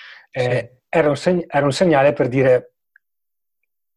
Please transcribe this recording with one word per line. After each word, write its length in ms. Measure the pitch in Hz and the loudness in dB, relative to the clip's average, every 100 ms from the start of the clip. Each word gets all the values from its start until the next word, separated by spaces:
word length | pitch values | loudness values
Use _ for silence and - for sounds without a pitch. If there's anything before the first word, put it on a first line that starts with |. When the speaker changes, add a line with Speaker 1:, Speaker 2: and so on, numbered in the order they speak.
| - - - | -20 -20 -12
Speaker 1:
eh, 100 | 131 | -6
Speaker 2:
Sì. 380 | 123 123 - _ _ | -4 -4 -6 _ _
Speaker 1:
era 200 | 170 147 | -2 0
un 80 | 139 | 0
seg-, 280 | 180 180 165 | -2 -2 -2
era 160 | 143 | -2
un 80 | 143 | -2
segnale 400 | 131 185 143 139 | 0 2 2 2
per 160 | 147 131 | 0 -2
dire 460 | 131 131 123 - _ _ _ _ _ _ _ _ _ _ _ _ | 0 2 2 -2 _ _ _ _ _ _ _ _ _ _ _ _